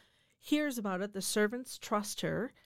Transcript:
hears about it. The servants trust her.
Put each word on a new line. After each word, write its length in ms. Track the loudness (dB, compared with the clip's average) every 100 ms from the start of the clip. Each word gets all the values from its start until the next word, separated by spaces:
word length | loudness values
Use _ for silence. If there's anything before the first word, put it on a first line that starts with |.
| _ _ _ _
hears 400 | 0 2 2 0
about 240 | -2 -2
it. 100 | -2
The 80 | -4
servants 540 | -2 4 4 2 -8 -12
trust 460 | 0 0 0 -4
her. 300 | -2 0 -2 -6